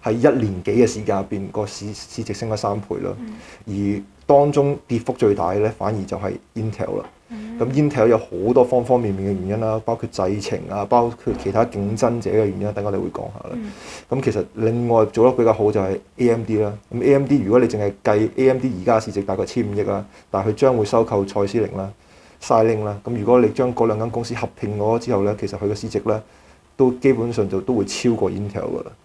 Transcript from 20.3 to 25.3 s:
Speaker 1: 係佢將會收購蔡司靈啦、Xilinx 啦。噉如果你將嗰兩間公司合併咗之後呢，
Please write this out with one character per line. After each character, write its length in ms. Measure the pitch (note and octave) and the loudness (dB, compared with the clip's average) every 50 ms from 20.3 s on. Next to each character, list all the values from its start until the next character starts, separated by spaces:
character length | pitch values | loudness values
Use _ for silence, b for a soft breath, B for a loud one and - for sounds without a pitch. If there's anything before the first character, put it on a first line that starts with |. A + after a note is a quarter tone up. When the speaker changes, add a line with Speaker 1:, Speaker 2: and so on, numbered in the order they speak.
| - G2 | -4 -2
Speaker 1:
係 80 | F#2+ A2 | 0 0
佢 40 | G#2+ | 0
將 240 | - C#3+ C3+ C3 A#2+ | 4 4 4 4 4
會 80 | G#2+ | 0
收 180 | G2+ - A2+ A#2 | 2 2 2 2
購 220 | A2+ A2+ G2+ G2 | 2 2 0 0
蔡 200 | G2 - G#2+ G2+ | 0 0 -2 -2
司 120 | G2 G2+ A#2 | 0 0 0
靈 160 | G#2+ - - G2 | -2 -2 -2 -6
啦、 140 | F#2+ G2 G2+ b b b b b b b b b | -8 -8 -10 b b b b b b b b b
Xilinx 440 | - - B2+ A2+ A2 A2+ A2+ G#2+ G#2+ | -2 2 4 4 4 4 2 0 -2
啦。 120 | G#2 G#2 G2+ - | -4 -6 -8 -8
噉 100 | A2+ A#2+ | -6 -6
如 120 | A#2 G#2 | -4 2
果 160 | G2+ B2 B2+ | 4 6 6
你 80 | B2 - | 6 4
將 260 | - - C3 B2 A#2+ | 2 0 -2 -2 0
嗰 120 | - A#2 A2+ | 0 0 0
兩 120 | G#2+ G#2+ | 0 -2
間 100 | A2+ A#2 | -4 -4
公 140 | A2+ A#2 A#2 | -4 -6 -6
司 100 | - A#2+ | -6 -6
合 120 | A#2 - A2+ - - | -6 -6 -8 -8 -8
併 200 | - G#2 G#2 G#2 | -8 -6 -4 -2
咗 220 | G2+ G#2+ A2+ A#2+ | 0 0 0 0
之 140 | A#2+ B2 B2 | 0 0 0
後 100 | G2 G2 | 0 2
呢， 120 | G#2 | 0